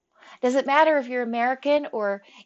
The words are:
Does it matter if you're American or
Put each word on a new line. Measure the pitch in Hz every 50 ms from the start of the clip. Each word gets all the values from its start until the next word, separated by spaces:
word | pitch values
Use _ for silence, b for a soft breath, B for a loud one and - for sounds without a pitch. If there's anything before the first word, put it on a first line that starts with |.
| _ _ B B B B B B
Does | 254 247 254
it | 277 240
matter | 262 269 302 320 311 311
if | 285 240
you're | 247 254 247
American | 240 233 233 233 233 254 262 254 - 285 294 294 294 -
or | - 220 208 202 202 202 B B B B B